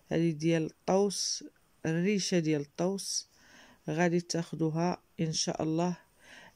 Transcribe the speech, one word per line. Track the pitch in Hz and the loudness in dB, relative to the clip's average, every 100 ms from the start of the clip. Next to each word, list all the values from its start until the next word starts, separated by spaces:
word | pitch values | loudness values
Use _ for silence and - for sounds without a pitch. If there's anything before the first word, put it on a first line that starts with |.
| _ | _
هادي | 160 165 | 0 2
ديال | 151 165 165 | 2 0 0
الطوس، | 156 - - 185 202 185 - - 294 _ _ _ 160 | -2 -6 0 2 2 0 -4 -6 -10 _ _ _ -2
الريشه | 165 185 208 - 180 | 0 2 2 2 2
ديال | 156 151 | 2 0
الطوس | 143 - 180 196 - - - _ - - - - - | -2 -4 -2 -2 -4 -6 -8 _ -20 -20 -20 -14 -6
غادي | 156 175 175 | 0 2 2
تاخدوها | 175 165 170 156 160 156 175 - _ - | 0 -4 -4 -2 -2 0 -2 -2 _ -6
ان | 160 | -4
شاء | 160 - - | -2 -4 -2
الله | 156 160 175 175 _ _ - - - | -2 0 0 -2 _ _ -20 -20 -20